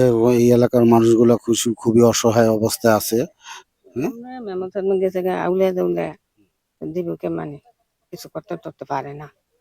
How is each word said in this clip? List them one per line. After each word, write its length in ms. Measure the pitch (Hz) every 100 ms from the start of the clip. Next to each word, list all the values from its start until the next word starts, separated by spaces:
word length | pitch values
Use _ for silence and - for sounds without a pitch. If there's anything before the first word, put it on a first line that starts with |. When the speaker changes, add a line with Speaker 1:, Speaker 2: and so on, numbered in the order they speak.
| 127
Speaker 1:
ওই 400 | 117 120 120 120
এলাকার 340 | 120 123 123 117
মানুষগুলা 500 | 117 117 113 117 117
খুশি, 380 | - 113 120
খুবই 280 | 110 120 113
অসহায় 480 | 117 113 117 110 113
অবস্থায় 460 | 110 110 - 117 107
আছে। 240 | - 113 156 _ - - - _ _
হুম? 180 | - 170
Speaker 2:
আমরা 340 | 233 247 254
মেমন 300 | 214 185 185
সাহেব 320 | 202 190 190
গেছে 180 | 190 185
গা, 120 | 180 180
আউলে 240 | 170 185 190
দৌলে, 360 | 180 180 170 165 151 _ _ _ _ _ _
দিব 340 | 160 165 170 165
কে 120 | 175
মানে, 280 | 165 160 143 _ _ _ _ _
কিছু 160 | 170 160
করতে 240 | 160 - 170
টরতে 280 | 160 - 131
পারে 280 | 143 143
না। 140 | 143 147 _ _ _